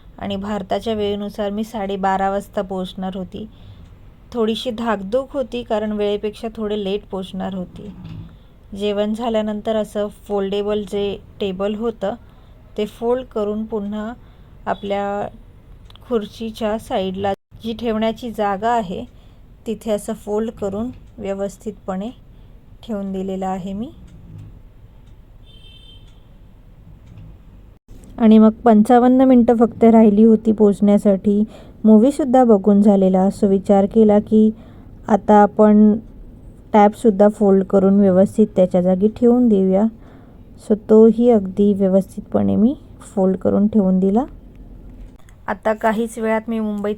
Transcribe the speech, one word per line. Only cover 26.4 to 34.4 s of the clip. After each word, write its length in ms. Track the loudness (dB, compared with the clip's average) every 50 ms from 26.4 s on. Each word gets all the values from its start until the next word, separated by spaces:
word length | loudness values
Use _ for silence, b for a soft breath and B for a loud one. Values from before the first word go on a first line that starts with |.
| -20 -20 -20 -20 -20 -20 -20 -20 -20 -20 -20 -20 -20 -20 -20 -20 -20 -20 -20 -20 -20 -20 -20 -20 -20 -20 -20 _ _ -20 -20 -20 -20 -14 -4 2
आणि 200 | 4 6 6 8
मग 120 | 6 4
पंचावन्न 680 | 4 2 2 4 4 6 6 4 4 4 4 4 4 4
मिनटं 360 | 4 4 4 4 4 4 2
फक्त 280 | 2 2 0 0 2 4
राहिली 400 | 6 6 6 6 6 6 6 6
होती 280 | 6 4 4 2 0
पोचण्यासाठी. 920 | 2 2 2 2 2 2 2 2 2 2 2 2 0 0 0 0 0 0 -2 B B B B B B B 4
मूव्हीसुद्धा 600 | 6 6 6 6 4 2 0 0 2 4 4 4
बघून 380 | 4 4 4 4 2 2 4
झालेला, 460 | 4 4 4 4 4 2 2 2 2 0
so 200 | 0 0 0 0
विचार 380 | 0 0 2 2 2 2 2
केला 320 | 2 2 4 4 4 4 2
की 320 | 2 2 2 4